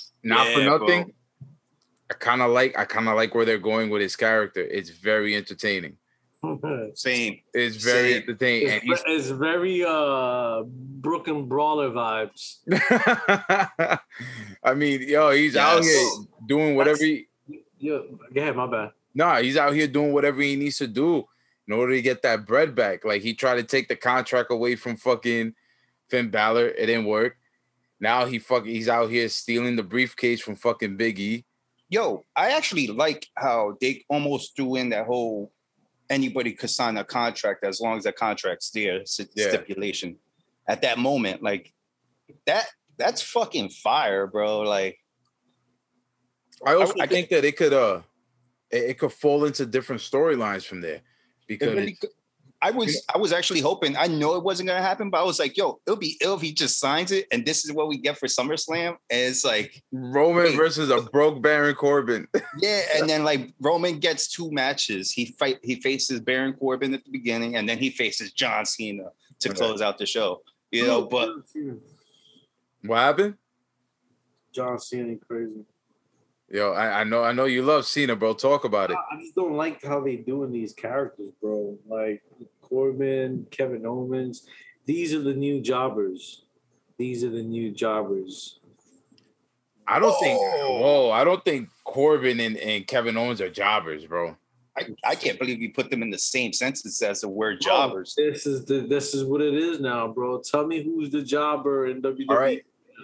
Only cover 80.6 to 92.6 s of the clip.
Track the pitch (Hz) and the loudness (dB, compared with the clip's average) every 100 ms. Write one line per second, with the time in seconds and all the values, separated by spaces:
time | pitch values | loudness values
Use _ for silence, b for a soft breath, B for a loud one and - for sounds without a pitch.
80.6 | 107 - 113 135 135 - 98 - 107 104 | -8 -8 -6 -4 -4 -8 -18 -8 -4 -4
81.6 | 101 101 107 110 110 104 _ _ 113 _ | -4 -10 -10 -6 -4 -6 _ _ -20 _
82.6 | - 131 135 131 135 135 131 127 - - | -4 0 0 0 -2 0 -2 -6 -8 -6
83.6 | 131 117 113 127 127 131 127 123 B B | -4 -4 -6 -6 -4 -4 -6 -10 B B
84.6 | B B - 170 165 151 139 135 143 139 | B B -6 -4 -2 -2 -2 0 -2 -2
85.6 | 113 127 127 104 95 90 - - _ _ | -2 0 0 -2 -4 -6 -14 -20 _ _
86.6 | _ _ _ - 127 120 123 113 113 113 | _ _ _ -8 -6 -4 -4 -4 -6 -4
87.6 | 113 101 113 107 101 98 92 - - - | -6 -2 0 0 -2 -4 -6 -12 -16 -18
88.6 | _ _ _ _ _ _ _ _ _ _ | _ _ _ _ _ _ _ _ _ _
89.6 | _ _ - 135 220 180 151 107 98 143 | _ _ 0 4 4 4 2 2 2 0
90.6 | 135 123 135 143 123 110 156 185 180 139 | 0 2 6 6 6 6 4 4 2 -2
91.6 | 107 _ - 135 151 147 127 117 113 110 | -4 _ -6 2 4 6 4 2 -2 -2